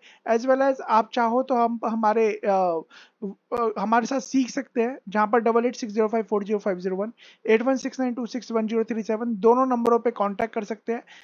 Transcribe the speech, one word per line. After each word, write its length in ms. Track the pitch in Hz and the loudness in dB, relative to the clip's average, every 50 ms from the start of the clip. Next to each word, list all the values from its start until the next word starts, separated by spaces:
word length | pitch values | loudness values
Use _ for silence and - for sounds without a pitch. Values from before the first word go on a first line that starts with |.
| _ - - _ - - | _ -20 -20 _ -2 0
As 140 | 226 233 240 | 0 0 2
well 280 | 262 262 269 269 277 262 | 2 2 4 4 2 0
as 80 | 262 | -2
आप 280 | - - 220 220 220 - - | -2 2 2 2 2 2 0
चाहो 300 | 247 233 226 233 254 254 | 0 0 2 2 0 0
तो 80 | 254 262 | 0 0
हम 240 | 233 233 233 233 226 254 | 2 2 0 0 -2 -2
हमारे, 560 | 226 226 226 220 214 220 226 226 214 - - - | -2 -2 2 2 2 4 4 2 2 0 0 0
अ, 360 | 202 196 190 185 180 165 160 - _ - - - _ _ - 220 196 - _ _ - 262 | 0 2 2 2 2 0 -2 -6 _ -18 -20 -20 _ _ -12 -10 -10 -10 _ _ -8 -4
अ, 180 | 240 233 220 - 214 | -2 -2 -2 -2 -2
हमारे 260 | 196 214 226 240 233 | -2 2 2 2 2
साथ 140 | - 277 262 | 0 -4 -4
सीख 300 | - - - 269 254 226 | -4 -2 0 0 0 0
सकते 320 | - 277 - - - 240 | -2 -8 -8 -4 -2 -2
हैं 160 | 226 247 277 349 - 190 | -2 -2 -2 -8 -10 -4
जहाँ 180 | 180 214 214 | 0 0 0
पर 120 | 208 247 240 | 2 2 2
डबल 260 | 214 233 226 233 233 | 2 4 2 2 2
एट 100 | 254 240 | 0 -2
सिक्स 180 | - 254 208 202 | -4 -8 -6 -2
ज़ीरो 140 | 220 220 | 0 0
फ़ाइव 160 | 214 226 226 214 | 0 0 -2 -2
फ़ोर 200 | - 214 208 202 | -2 -2 -2 -2
ज़ीरो 160 | 196 214 202 | -2 -4 -2
फ़ाइव 200 | - 214 185 180 | -2 -2 -4 -2
ज़ीरो 160 | 180 190 185 | -4 -4 -4
वन, 160 | 185 208 233 - _ - - - _ - | -4 -6 -6 -8 _ -20 -20 -20 _ 0
एट 140 | - 220 226 | 2 2 2
वन 140 | 233 262 269 | 4 2 0
सिक्स 240 | 254 262 262 - 254 | 0 -2 -6 -4 -4
नाइन 140 | 254 254 233 | -4 -4 -4
टू 120 | 240 233 | -4 -6
सिक्स 260 | - - 247 - - | -8 -8 -10 -8 -4
वन 160 | 226 226 220 | -4 -2 -2
ज़ीरो 160 | 208 233 226 220 | 0 0 -2 -2
थ्री 200 | - 226 226 196 | -2 -4 -6 -4
सेवन 320 | - 220 214 240 240 226 | -4 -4 -4 -4 -4 -2
दोनों 300 | 190 196 220 240 254 262 | 2 6 6 6 6 4
नंबरों 340 | 262 247 240 233 233 233 233 | 2 0 0 2 2 2 2
पे 120 | 226 240 | 2 0
कॉन्टैक्ट 420 | 226 - 202 202 196 - 226 226 - | -2 0 -2 -2 0 -2 -4 -4 -4
कर 100 | 226 208 | -6 -6
सकते 300 | - 226 208 - - 233 | -6 -8 -10 -6 -8 -8
हैं। 100 | 247 - _ - - | -8 -8 _ -20 -20